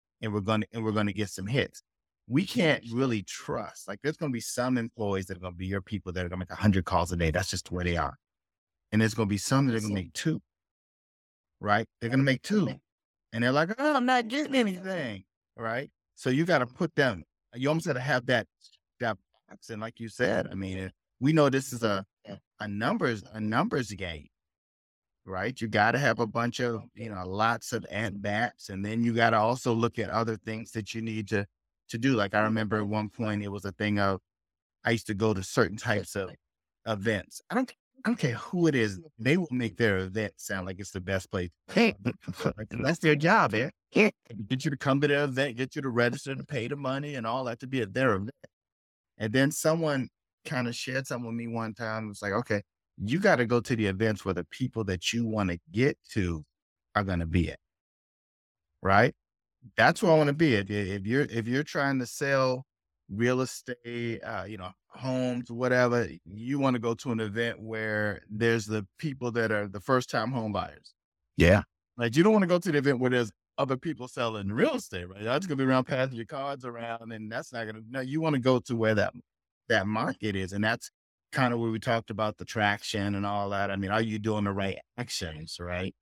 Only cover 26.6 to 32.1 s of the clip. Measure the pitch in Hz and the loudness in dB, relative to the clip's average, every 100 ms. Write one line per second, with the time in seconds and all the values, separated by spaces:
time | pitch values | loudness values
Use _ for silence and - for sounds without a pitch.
26.6 | 123 113 - - 113 98 92 98 113 120 | -2 -2 -8 -14 -10 -8 -6 2 2 2
27.6 | - 117 82 101 110 101 104 104 120 - | -4 -6 -4 -4 -4 -4 -4 -2 -2 -6
28.6 | - 95 104 113 117 117 117 110 110 131 | -12 -6 -4 0 2 4 4 4 2 2
29.6 | 127 113 117 123 113 107 113 107 - 110 | 0 2 0 0 -2 -2 -2 -4 -6 -8
30.6 | 113 113 101 113 113 110 101 104 101 _ | -8 -10 -8 -6 -6 -6 -2 -2 -2 _
31.6 | _ _ _ 113 135 | _ _ _ -2 2